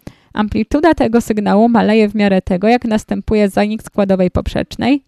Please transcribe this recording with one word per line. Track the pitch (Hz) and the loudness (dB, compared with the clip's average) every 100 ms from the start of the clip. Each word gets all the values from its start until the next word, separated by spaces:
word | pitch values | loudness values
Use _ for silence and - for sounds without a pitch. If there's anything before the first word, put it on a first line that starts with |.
| - _ _ | -8 _ _
amplituda | - 214 214 220 294 339 | -6 -4 -4 -2 2 2
tego | 311 240 233 | 2 0 0
sygnału | - 214 196 196 233 | 0 -2 0 2 4
maleje | 233 190 220 214 | 2 2 2 2
w | 214 | 0
miarę | 202 185 | 0 0
tego, | - 180 208 | 0 -2 2
jak | 240 233 | 0 0
następuje | 214 - 202 - 214 208 | -4 -4 -6 -2 0 0
zanik | 202 208 220 | 0 -2 -4
składowej | - - 196 190 180 | -8 -2 0 0 0
poprzecznej | - - - - - 233 277 | -2 -4 -6 -6 -4 -2 -2